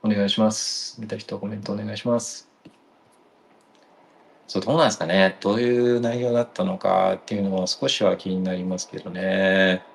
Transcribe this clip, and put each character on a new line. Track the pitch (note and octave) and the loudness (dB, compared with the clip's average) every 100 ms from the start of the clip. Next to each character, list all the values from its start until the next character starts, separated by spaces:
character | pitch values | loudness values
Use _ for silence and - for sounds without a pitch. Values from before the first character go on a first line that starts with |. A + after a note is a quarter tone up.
お | A2 | 0
願 | G#2 G2+ | 2 2
い | |
し | G#2 | 2
ま | A2 | 2
す。 | A2 - - - - | 2 -4 -6 -8 -12
見 | A2 | -10
た | G#2+ | -10
人 | - G2+ | -8 -8
コ | G2+ | -8
メ | G#2+ | -8
ン | |
ト | G2+ | -6
お | G2+ | -6
願 | G#2+ | -6
い | G#2+ | -6
し | A#2+ | 0
ま | A#2 | 0
す。 | - - - _ - _ _ _ _ _ _ _ _ _ _ _ _ _ _ _ - _ _ | -2 -12 -18 _ -20 _ _ _ _ _ _ _ _ _ _ _ _ _ _ _ -20 _ _
そ | - | -6
う、 | |
ど | - | 0
う | D3+ | 4
な | C#3 | 4
ん | |
で | |
す | - | 2
か | E2 | 0
ね。 | F#2 F#2+ F#2 | 4 4 2
ど | G2 | -2
う | G#2+ | 0
い | A#2+ A#2+ | 2 2
う | A#2+ A#2+ | 2 2
内 | A#2 B2 | 0 -2
容 | B2 | 0
だ | A#2+ | 0
っ | A#2+ | 0
た | - | -2
の | F#2+ F#2+ | -2 0
か | F#2+ F#2+ F#2+ | 2 4 4
っ | F2+ | 0
て | - G#2 | -4 -2
い | |
う | |
の | G2 | 0
は | F#2+ F2+ | 0 -2
少 | - C3+ | -2 -2
し | - | 2
は | G2+ F2 | 2 0
気 | G2 | -2
に | F#2 | -2
な | F#2 | -2
り | F#2 | -2
ま | F#2 F#2 | -4 -6
す | - | -8
け | D#2 | -12
ど | F#2 | -10
ね。 | F2+ F#2+ F#2+ F#2+ F#2+ F#2+ F#2 - | -6 -2 2 4 4 4 2 -4